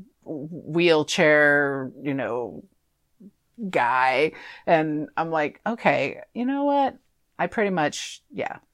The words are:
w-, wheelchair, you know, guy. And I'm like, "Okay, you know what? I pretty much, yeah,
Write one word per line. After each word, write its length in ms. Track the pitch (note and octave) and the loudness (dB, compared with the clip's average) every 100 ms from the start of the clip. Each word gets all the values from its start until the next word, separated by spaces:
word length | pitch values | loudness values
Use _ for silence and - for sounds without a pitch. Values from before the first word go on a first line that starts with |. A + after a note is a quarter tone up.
| G3+ _ - | -18 _ -14
w-, 220 | D3+ D#3 | -12 -12
wheelchair, 1400 | E3+ - E3 E3+ D#3 D3 - D#3 D3+ D3 C#3+ C#3+ C3+ C3 C3+ | -12 -4 2 4 4 2 2 4 6 6 4 2 -2 -6 -8
you 120 | C#3+ | -6
know, 500 | C3+ G#2+ A#2+ A2+ - - _ _ _ _ _ G3+ _ _ - G3 | -4 -4 -4 -6 -10 -20 _ _ _ _ _ -20 _ _ -12 -4
guy. 600 | D3+ A#2+ B2+ C3 B2+ D#3+ - - - - | 0 0 2 2 2 0 -2 -16 -8 2
And 440 | D#3+ D#3 D3+ D3 - | 2 2 -4 -4 -4
I'm 140 | E3 | -2
like, 280 | D#3+ D3+ - - | -2 -2 -4 -8
"Okay, 540 | A#3 - C3+ C3+ - - | -2 2 2 0 -6 -12
you 120 | - B3 | -8 -4
know 180 | C#4 C#4+ | -2 0
what? 320 | C#4+ C4+ - _ _ _ - | 2 0 -4 _ _ _ -6
I 100 | F3 | -4
pretty 240 | - G3+ | -2 -2
much, 500 | F3+ D3 - - - _ | 0 -2 -4 -12 -16 _
yeah, 260 | G#3+ - - _ | -10 -8 -10 _